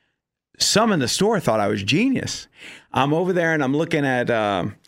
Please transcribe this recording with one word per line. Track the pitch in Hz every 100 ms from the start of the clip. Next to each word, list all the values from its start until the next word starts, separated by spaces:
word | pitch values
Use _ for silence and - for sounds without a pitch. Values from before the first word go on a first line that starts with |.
| _ _ _ _ _ -
Some | - 196 226
in | 180
the | 120
store | - 202 214
thought | 127 110
I | 101
was | 107
genius. | 101 147 262 254 - - - _ - - -
I'm | - 139 156
over | 185
there | 175 165
and | 160
I'm | 131 143
looking | 165 165 139
at, | 123 120
uh, | 117 104 98 107 -